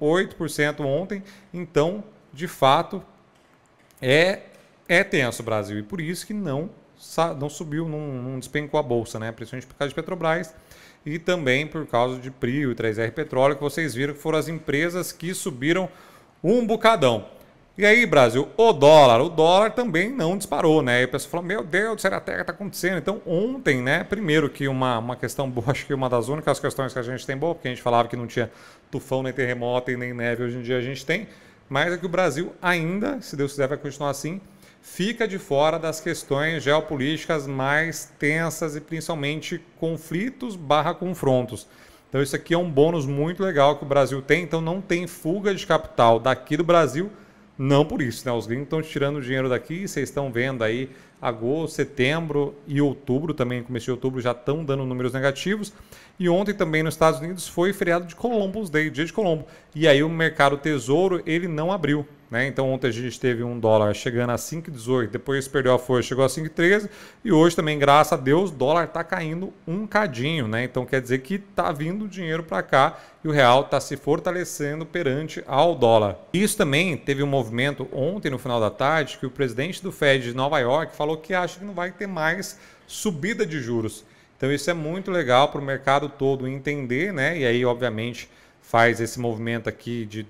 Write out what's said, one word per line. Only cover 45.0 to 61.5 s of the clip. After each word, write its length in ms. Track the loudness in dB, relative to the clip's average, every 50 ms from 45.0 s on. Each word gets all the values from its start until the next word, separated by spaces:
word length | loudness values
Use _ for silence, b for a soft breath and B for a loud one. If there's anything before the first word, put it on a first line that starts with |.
| -2
fuga 480 | -6 -10 -6 -4 -4 -2 -2 -2 -2 -2
de 100 | -2 0
capital 540 | 0 0 0 0 -2 2 4 6 6 6 6
daqui 380 | 4 0 0 0 -2 -4 -2
do 80 | -2 2
Brasil, 440 | 4 4 4 4 4 0 -2 -6 -6 B B B B B B B B B -4
não 240 | 0 4 6 6 4
por 160 | 4 2 -2
isso, 240 | -2 -4 -4 -6 -4
né? 80 | -4 -4
Os 140 | -4 -4
gringos 220 | -4 -6 -6 -4 -4
tão 120 | -4 -4
tirando 400 | -4 -6 -4 -2 -2 -2 -2 -4
dinheiro 280 | -4 -4 -2 -2 0 0
daqui, 400 | 0 -2 -2 -6 -8 -8 -8 -8
vocês 200 | -6 -6 -6 -4
estão 220 | -4 -6 -6 -4
vendo 320 | -2 -2 -2 -2 -2 -2 0
aí 280 | 0 0 -2 -4 -8 B B B B B B
agosto, 540 | -6 -6 -4 -2 -2 -2 -2 -2 -2 -4 -4
setembro 800 | -4 -4 -4 0 0 0 2 2 0 -2 -2 -2 -2 -2 -2 -4 -10 -10 -4
e 120 | 0 2
outubro 540 | 2 2 0 -2 -2 -2 -2 -2 -2 -2 -2
também, 300 | -2 -2 -2 -2 -4 -6
começo 220 | -6 -8 -6 -4
de 40 | -4
outubro, 300 | -4 -2 -2 -4 -4 -2
já 120 | -2 -2 -2
tão 320 | -2 -2 -2 -2 -2 -2
dando 200 | -2 -2 -2 -2
números 280 | -4 -4 -2 -2 -2 -2
negativos. 600 | 0 0 0 0 0 -2 -2 -2 -2 -4 -8 B B B B B B B B B -2
E 80 | 0 2
ontem 260 | 2 2 2 0 -2
também 300 | -2 -2 0 0 0 0
nos 100 | 0 0
Estados 240 | 2 2 2 2 2
Unidos 300 | -4 -8 -8 -10 -10 -6
foi 240 | -2 0 0 0 0
feriado 320 | 0 0 0 0 0 -2
de 100 | -6 -8
Columbus 560 | -6 -4 -2 0 0 -2 -2 -4 -6 -6 -2
Day, 200 | 0 0 0 0
dia 140 | -2 -4 -4
de 80 | -2 -2
Colombo. 320 | -2 0 0 0 -2 -4 B B B B B -4
E 140 | 2 6 6
aí 160 | 6 6 6
o 40 | 2
mercado 480 | 2 0 0 0 2 4 4 4 4
tesouro, 640 | 2 0 -2 -2 -2 0 2 2 4 4 2 2 0 -2
ele 220 | -2 -2 -2 -2
não 240 | -2